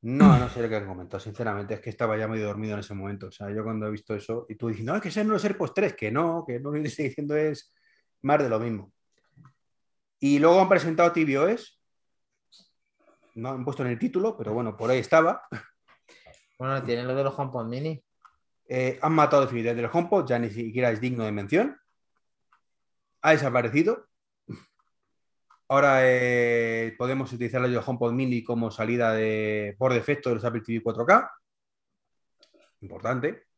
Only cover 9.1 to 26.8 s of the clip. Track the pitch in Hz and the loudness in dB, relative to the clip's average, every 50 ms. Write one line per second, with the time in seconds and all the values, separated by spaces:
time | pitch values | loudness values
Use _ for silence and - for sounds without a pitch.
9.1 | _ _ _ _ _ _ - - _ _ _ _ _ _ _ _ _ _ _ _ | _ _ _ _ _ _ -20 -20 _ _ _ _ _ _ _ _ _ _ _ _
10.1 | _ _ - 139 143 143 147 165 170 190 190 185 196 175 - 165 160 160 175 170 | _ _ 2 2 4 6 6 8 8 8 8 6 4 4 4 0 2 4 4 4
11.1 | 170 170 160 147 135 135 151 185 226 240 - - _ _ _ _ _ _ _ _ | 4 2 0 2 2 2 2 2 0 -2 -6 -16 _ _ _ _ _ _ _ _
12.1 | _ _ _ _ _ _ _ _ _ - _ _ _ _ _ _ _ _ _ _ | _ _ _ _ _ _ _ _ _ -20 _ _ _ _ _ _ _ _ _ _
13.1 | _ _ _ _ _ 117 113 127 135 127 127 139 131 - 139 123 120 117 - 247 | _ _ _ _ _ -10 -8 -8 -8 -6 -6 -6 -4 -4 -4 -4 -2 -2 -4 -2
14.1 | - 180 190 226 214 - - 107 107 117 120 110 101 98 113 113 127 127 113 - | 0 0 0 0 -2 -4 -6 -4 -2 -2 -2 -4 -6 -4 0 2 2 2 2 6
15.1 | - 160 160 170 - - - - - 113 - - _ _ _ _ _ _ _ _ | 6 6 6 6 2 -2 -8 -12 -12 -12 -12 -16 _ _ _ _ _ _ _ _
16.1 | - - _ - - _ _ _ _ _ 127 131 135 135 127 123 120 117 123 127 | -20 -20 _ -20 -20 _ _ _ _ _ -6 -4 -4 -4 -2 -2 -2 -2 -2 -4
17.1 | 131 135 139 135 135 - 139 131 127 127 113 113 120 131 147 160 160 135 _ _ | -2 0 -2 -2 -2 -4 -8 -6 -6 -8 -6 -6 -6 -6 -6 -6 -8 -8 _ _
18.1 | _ _ _ - _ _ _ _ _ _ _ _ 127 127 127 127 127 - - 156 | _ _ _ -20 _ _ _ _ _ _ _ _ -2 0 0 0 -2 0 0 2
19.1 | 160 156 147 143 147 143 135 123 123 117 113 117 120 117 117 113 - 170 170 175 | 4 4 6 6 6 4 4 4 0 -2 -2 -2 -2 -2 -4 -2 -2 -2 0 2
20.1 | 208 196 151 123 123 120 117 110 101 113 117 113 110 127 127 120 113 107 120 123 | 2 0 2 2 -2 -2 -2 -4 -6 -8 -8 -6 -2 0 0 0 0 0 -2 -4
21.1 | 127 117 110 107 104 104 98 98 151 175 233 285 - _ _ _ _ _ _ _ | -4 -2 -4 -4 -4 -4 -4 0 2 2 2 2 -2 _ _ _ _ _ _ _
22.1 | _ _ _ _ _ _ _ _ _ _ _ _ _ _ _ _ _ _ _ _ | _ _ _ _ _ _ _ _ _ _ _ _ _ _ _ _ _ _ _ _
23.1 | _ _ - 156 160 143 139 135 120 127 117 113 113 147 165 202 233 - - _ | _ _ 2 4 4 4 2 0 0 0 0 2 0 2 2 2 0 -2 -6 _
24.1 | _ _ _ _ _ _ _ - - - - _ _ _ _ _ _ _ _ _ | _ _ _ _ _ _ _ -18 -18 -18 -18 _ _ _ _ _ _ _ _ _
25.1 | _ _ _ _ _ _ _ _ _ _ _ _ 139 139 143 143 135 131 131 127 | _ _ _ _ _ _ _ _ _ _ _ _ 4 4 6 6 6 6 6 6
26.1 | 127 123 123 123 123 123 120 120 117 117 117 113 113 113 | 4 4 2 2 2 2 2 2 2 2 0 0 -2 -2